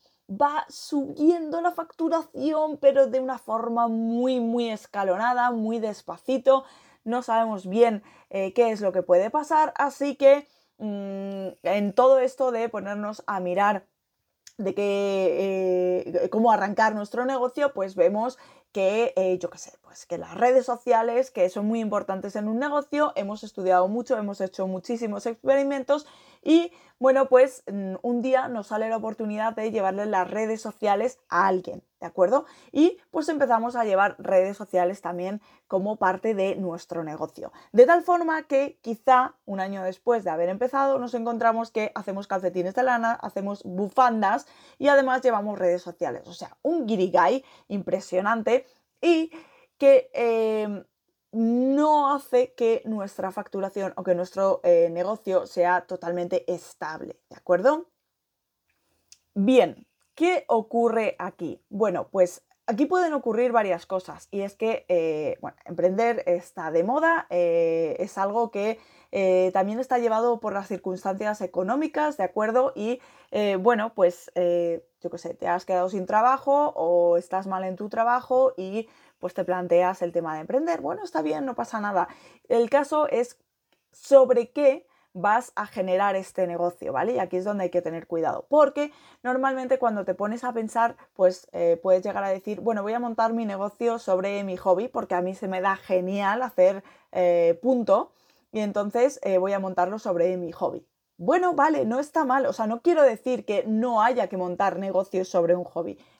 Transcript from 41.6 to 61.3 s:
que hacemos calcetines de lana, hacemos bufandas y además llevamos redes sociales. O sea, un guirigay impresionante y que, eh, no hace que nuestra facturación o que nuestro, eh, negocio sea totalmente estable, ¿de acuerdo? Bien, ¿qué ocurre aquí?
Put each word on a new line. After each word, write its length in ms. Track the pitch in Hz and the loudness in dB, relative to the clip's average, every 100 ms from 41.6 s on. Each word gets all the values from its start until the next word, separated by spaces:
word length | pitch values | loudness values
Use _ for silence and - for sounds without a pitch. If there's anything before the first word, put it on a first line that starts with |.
| 226 | -4
que 220 | 226 214 | -6 -6
hacemos 320 | - 208 196 202 | -6 -8 -8 -6
calcetines 480 | 196 185 180 180 | -4 -2 -2 -2
de 80 | 196 | 0
lana, 300 | 254 240 226 | 0 2 0
hacemos 500 | 233 208 202 196 202 | -4 -6 -6 -6 -8
bufandas 800 | - 180 202 262 247 226 196 247 - _ - - | -8 -6 -2 2 2 2 0 0 -6 _ -20 -2
y 100 | 269 | 4
además 340 | 277 262 254 | 4 4 2
llevamos 360 | 254 220 208 202 | 2 0 -2 -2
redes 240 | 185 180 | 0 0
sociales. 440 | 175 170 156 120 - | -4 -8 -6 -6 -14
O 60 | |
sea, 240 | 175 185 - | -16 -18 -6
un 240 | 277 330 226 | -2 -2 0
guirigay 580 | 214 180 175 175 262 - - - | 0 2 4 4 2 -4 -20 -8
impresionante 1000 | 202 175 185 - 180 208 226 220 254 - _ _ _ | -8 -4 -4 -2 -2 0 0 2 0 0 _ _ _
y 300 | 339 320 320 - - _ _ _ | 2 2 0 -8 -20 _ _ _
que, 340 | 277 262 - | 6 6 4
eh, 720 | - 233 226 220 220 208 202 - _ _ _ _ | -2 0 2 0 -2 -4 -8 -14 _ _ _ _
no 840 | 226 226 240 262 277 302 302 277 | -2 0 2 2 2 4 4 2
hace 400 | 277 - 247 247 | -2 0 0 0
que 260 | - 233 226 220 | 0 0 0 -2
nuestra 440 | 220 196 - 190 | -6 -8 -6 -6
facturación 640 | 196 190 196 190 202 190 - | -8 -8 -6 -6 -4 -6 -4
o 60 | |
que 120 | 190 | 0
nuestro, 480 | 175 180 196 196 185 | 0 0 -2 0 2
eh, 240 | 180 170 170 | 4 6 4
negocio 560 | 170 180 214 - 185 - | 0 -4 -4 -2 -2 0
sea 360 | - 175 180 | 0 2 2
totalmente 680 | - 180 170 175 175 180 - | -2 -8 -6 -6 -2 -2 -2
estable, 720 | 175 - - 156 156 - - _ | -6 -10 -14 -12 -10 -14 -16 _
¿de 80 | - | -12
acuerdo? 540 | - 175 233 311 349 _ _ _ _ _ _ _ _ _ _ _ _ _ _ | 0 2 4 2 -4 _ _ _ _ _ _ _ _ _ _ _ _ _ _
Bien, 520 | 202 196 254 170 - _ _ _ | 0 4 6 4 0 _ _ _
¿qué 320 | - 339 370 - | -2 0 0 0
ocurre 680 | 233 220 233 233 226 208 - | 0 0 0 2 2 -2 -4
aquí? 440 | 180 | -10